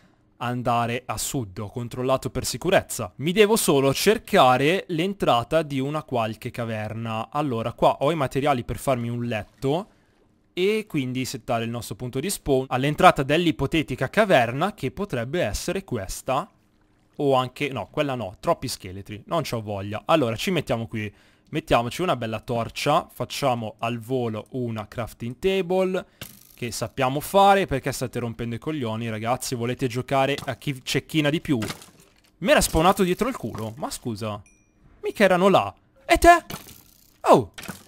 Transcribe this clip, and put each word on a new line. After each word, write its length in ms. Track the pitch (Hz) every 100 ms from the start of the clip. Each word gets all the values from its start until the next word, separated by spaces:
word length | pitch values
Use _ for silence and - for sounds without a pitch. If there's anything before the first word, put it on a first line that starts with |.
| _ _ _ -
andare 640 | 123 123 120 117 117 120 -
a 100 | 107
sud. 400 | - 139 107 92
Ho 100 | 104
controllato 580 | 123 120 127 127 135 131
per 160 | 131
sicurezza. 640 | - 123 170 175 - - 104 -
Mi 160 | 147
devo 240 | 190 202 226
solo 380 | - 143 135
cercare 880 | 131 196 226 - 196 131 127 143 190 -
l'entrata 720 | 160 190 196 165 117 117 160
di 180 | 151 139
una 220 | 135 151
qualche 480 | - 123 110 107 117
caverna. 800 | - 113 110 107 113 113 110 117
Allora, 420 | 147 147 113 117
qua 240 | - 151 -
ho 120 | 139
i 40 | 165
materiali 460 | 127 139 147 127
per 140 | - 120
farmi 320 | - 123 117
un 160 | 120
letto 640 | 120 107 104 - 135 160 226 _ _ _ _ _ _
e 320 | - 190 220 214
quindi 380 | 151 127 127
settare 400 | 127 131 - 117
il 60 | 113
nostro 240 | 120 -
punto 260 | 107 127 131
di 80 | 180
spawn 380 | - 151 131 135
all'entrata 540 | 127 143 147 180 156
dell'ipotetica 880 | 135 156 170 - 139 165 135 127 131
caverna, 640 | 196 214 147 117 131 190
che 160 | - 131
potrebbe 500 | - 202 127 120 170
essere 440 | 117 - - 196
questa. 640 | - 117 95 - - 131 196 _ _ _ _ _ _ -
O 160 | 143
anche... 380 | 127 127 - 139
no, 180 | 131 95
quella 240 | 151 147
no, 220 | 127 95 107
troppi 300 | 170 160 123
scheletri, 540 | - 95 95 - 104 -
non 120 | 165
c'ho 220 | - 117
voglia. 400 | 107 101 101 104
Allora, 320 | - 160 117 113
ci 140 | 202
mettiamo 360 | 175 - 117 113
qui, 240 | 110 104 - _ _ -
mettiamoci 540 | 151 - 127 120 -
una 120 | 180
bella 260 | 127 113 110
torcia, 680 | - 117 110 - 147 160 -
facciamo 640 | - 123 - 139 123 107 -
al 220 | 117 120
volo 480 | 110 131 117 107 -
una 360 | 131 117 110 104
crafting 520 | - 107 - 120 127
table, 680 | 190 190 170 185 185 185 - - - - - -
che 140 | 120
sappiamo 500 | - 113 - 131 143
fare. 460 | - 202 196 196 170
Perché 260 | 135 139
state 260 | - 123 123
rompendo 360 | 117 110 117
i 40 | 117
coglioni, 520 | 156 156 113 110 117
ragazzi? 440 | 107 110 127 -
Volete 340 | 123 117 120 131
giocare 460 | 123 - 135 135 139 -
a 100 | 117
chi 240 | 147 127
cecchina 460 | - 139 - 156 147
di 140 | 165
più? 160 | - 123 101 - - _ _ _ _ -
Mi 120 | 202
era 120 | 269
spawnato 400 | - 165 175 202
dietro 260 | 180 180 226
il 80 | -
culo, 380 | 110 - 110 120
ma 140 | 240
scusa, 500 | - 123 107 110 104 - _ _ _ _ -
mica 200 | 415 -
erano 260 | 190 180 190
là. 260 | 151 101 - _ _ -
E 100 | 330
te? 280 | 339 339 - - - - - _ _ _ -
Oh! 240 | 196 98 - - -